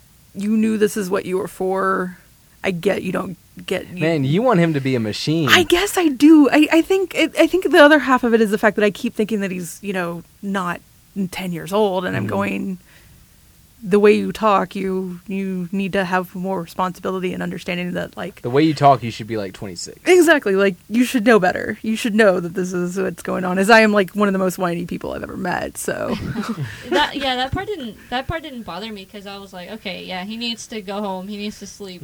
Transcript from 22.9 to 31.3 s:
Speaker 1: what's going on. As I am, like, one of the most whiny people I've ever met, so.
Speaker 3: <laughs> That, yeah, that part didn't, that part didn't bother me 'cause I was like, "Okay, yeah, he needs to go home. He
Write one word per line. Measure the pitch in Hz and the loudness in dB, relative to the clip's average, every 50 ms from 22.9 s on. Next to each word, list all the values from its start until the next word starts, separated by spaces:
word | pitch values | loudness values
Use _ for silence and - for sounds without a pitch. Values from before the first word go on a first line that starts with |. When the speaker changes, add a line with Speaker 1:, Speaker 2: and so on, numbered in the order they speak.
| 175 196 | -4 -4
Speaker 1:
what's | 190 185 170 - - | -4 -4 -6 -8 -8
going | - 185 185 185 | -6 -4 -4 -2
on. | 180 180 190 | -2 0 2
As | 196 190 | 4 6
I | 233 220 | 6 8
am, | 220 214 208 | 6 6 4
like, | 208 196 170 - | 2 2 0 0
one | 202 208 202 | 0 0 0
of | 190 | 2
the | 190 | 0
most | 190 185 175 - | 0 -2 0 -2
whiny | 185 175 170 175 175 | -2 -2 -2 -4 -6
people | 170 - - - - - | -8 -8 -8 -8 -8 -8
I've | - - | -8 -10
ever | - - | -10 -8
met, | - 190 180 170 - - 71 - - | -8 -6 -4 -4 -4 -6 -8 -8 -8
so. | - - - - 110 - - 214 | -8 -6 -6 -4 -4 -4 -4 -4
Speaker 3:
<laughs> | - - - 233 202 - 220 - 139 110 - - - 254 | -6 -6 -6 -6 -6 -6 -6 -8 -8 -10 -10 -12 -6 -2
That, | - - 302 - - | 0 0 0 0 -2
yeah, | 285 277 269 254 | -4 -4 -4 -2
that | 247 254 262 - | -2 -4 -4 -4
part | 349 392 | -6 -6
didn't, | 427 427 339 262 226 196 - - - | -6 -6 -8 -8 -10 -12 -14 -12 -8
that | 240 254 262 | -6 -6 -6
part | - - 330 302 | -6 -8 -8 -10
didn't | 311 262 240 214 | -12 -14 -14 -12
bother | - 165 180 208 226 214 | -12 -12 -10 -10 -12 -12
me | 196 190 | -14 -16
'cause | - - 208 190 | -16 -18 -16 -16
I | 202 196 202 | -14 -14 -16
was | 196 190 190 | -16 -16 -16
like, | 180 175 - | -16 -14 -14
"Okay, | - 220 - 196 180 180 175 | -14 -12 -10 -10 -10 -10 -10
yeah, | 180 185 185 185 | -10 -10 -8 -8
he | 202 220 | -8 -8
needs | 226 240 233 233 220 - - | -8 -6 -8 -8 -8 -12 -12
to | 240 214 196 | -12 -12 -10
go | 190 196 202 | -8 -8 -6
home. | 214 196 190 185 185 | -6 -6 -6 -8 -8
He | 202 | -10